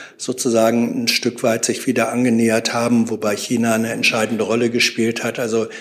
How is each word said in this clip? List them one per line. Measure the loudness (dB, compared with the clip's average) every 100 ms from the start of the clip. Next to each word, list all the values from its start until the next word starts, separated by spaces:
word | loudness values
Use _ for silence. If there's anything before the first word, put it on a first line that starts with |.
| -18 -10
sozusagen | -8 -4 0 4 4 2 0 -2
ein | -2
Stück | 0 -2 -2
weit | -2 0 -2
sich | -2 -2
wieder | 0 0
angenähert | 0 2 4 4 2 0
haben, | -2 2 2 2
wobei | 0 -2 -2
China | -2 0 2 2
eine | 0
entscheidende | 0 0 0 0 0
Rolle | 0 0 2
gespielt | 2 0 0 -2 -2
hat. | -4 -4
Also | -2 -2 -2 -8